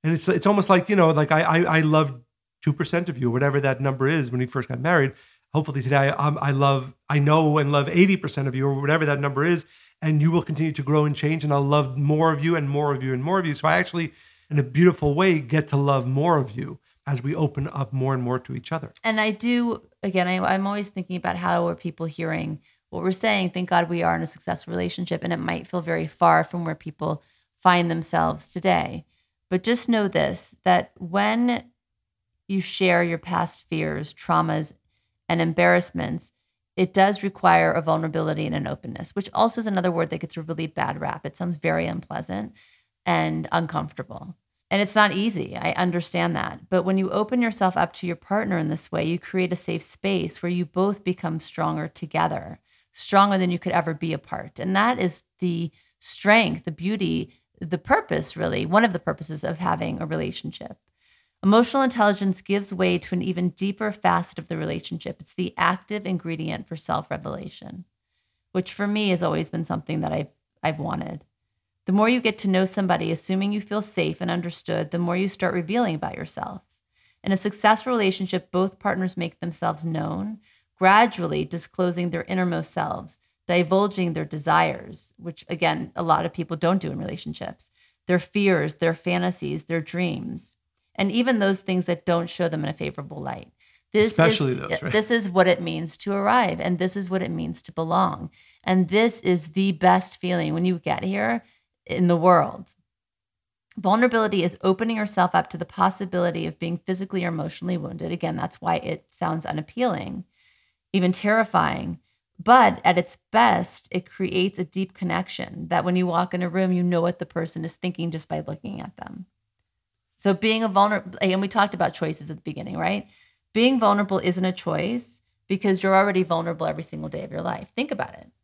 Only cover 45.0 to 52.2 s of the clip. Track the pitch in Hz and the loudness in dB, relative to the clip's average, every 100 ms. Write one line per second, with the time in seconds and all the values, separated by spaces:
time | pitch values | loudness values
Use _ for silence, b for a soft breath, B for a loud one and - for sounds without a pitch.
45 | 208 180 220 190 - 120 151 - 180 175 | 4 4 -2 -2 -6 -4 -4 0 0 0
46 | 170 170 170 165 - - - 185 175 190 | -2 -2 -2 -2 -4 -8 -2 0 2 0
47 | 190 196 214 247 240 208 185 180 170 - | 0 0 0 0 0 2 0 2 0 -2
48 | 175 170 - 202 220 175 156 156 - 165 | -6 -6 -2 -2 0 0 0 -4 -4 -2
49 | 160 170 - 185 180 175 - 165 - - | -2 -2 -2 -2 0 -2 -4 -6 -6 -6
50 | 196 190 160 - 175 175 175 180 196 202 | -2 -2 -2 -6 -2 -2 -2 0 0 0
51 | - 180 170 160 - - 160 160 160 - | -4 -4 -4 -6 -8 -4 -2 -2 -6 -8
52 | 151 165 | -6 -2